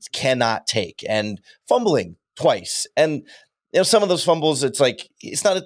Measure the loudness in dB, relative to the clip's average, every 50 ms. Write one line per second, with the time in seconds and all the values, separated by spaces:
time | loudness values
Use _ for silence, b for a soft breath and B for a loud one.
0 | -14 -12 -8 -4 -2 0 0 0 0 0 -2 -2 -4 -4 -4 -4 -4 -6 -6 -12
1 | -8 -4 -2 -2 -2 -4 -6 -12 _ b b b b 0 0 2 2 2 0 0
2 | 0 -4 -10 _ _ _ _ -2 0 0 0 0 -2 -8 -8 -8 -8 -4 0 0
3 | 2 2 0 -4 -8 B B B B B B _ _ _ 0 0 2 4 4 4
4 | 4 2 0 0 2 0 0 2 2 0 0 2 0 -2 0 2 2 2 2 -2
5 | -10 -20 _ _ -14 -10 -4 0 0 2 2 0 -2